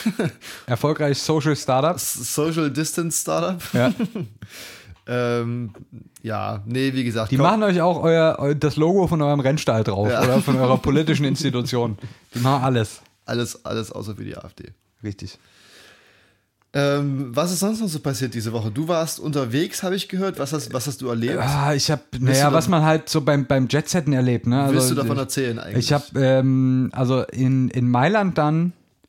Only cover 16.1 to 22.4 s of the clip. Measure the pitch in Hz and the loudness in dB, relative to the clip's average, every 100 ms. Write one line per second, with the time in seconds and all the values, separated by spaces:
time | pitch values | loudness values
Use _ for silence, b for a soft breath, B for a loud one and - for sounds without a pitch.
16.1 | b b b b _ _ 143 143 143 143 | b b b b _ _ -2 0 0 0
17.1 | 135 131 123 175 170 202 220 208 156 143 | -2 -4 -2 -2 0 -2 -2 -4 -4 -4
18.1 | 113 127 120 110 113 107 110 160 165 160 | -2 -4 -4 -4 -4 -4 -4 -2 -2 -2
19.1 | - 156 143 120 135 190 - 185 190 - | -4 -4 -2 0 -2 -2 -4 -4 -4 -4
20.1 | 190 190 123 131 151 113 120 143 113 127 | -4 -4 -4 -4 -6 -6 -6 -6 -6 -4
21.1 | 117 120 175 135 143 143 143 - 147 - | -2 -2 -2 -2 0 0 0 0 -2 -6
22.1 | 127 127 131 | -2 2 4